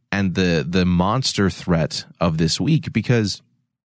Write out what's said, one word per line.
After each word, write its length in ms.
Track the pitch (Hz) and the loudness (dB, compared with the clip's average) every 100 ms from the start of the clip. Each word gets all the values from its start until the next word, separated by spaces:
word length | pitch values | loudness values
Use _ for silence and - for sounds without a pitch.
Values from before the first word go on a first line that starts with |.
| _ | _
and 240 | 101 95 87 | -2 -2 0
the, 300 | 90 82 71 | 2 2 0
the 180 | 92 90 | 0 2
monster 640 | 87 92 123 131 - 95 | 2 2 0 -2 0 0
threat 560 | 87 - 82 76 - - - | 0 -2 0 0 -6 -12 -4
of 180 | 87 80 | -2 0
this 220 | 82 - | 0 0
week, 320 | 95 160 - | 0 0 0
because 500 | 117 107 120 104 - _ _ _ _ _ | -4 0 0 0 -4 _ _ _ _ _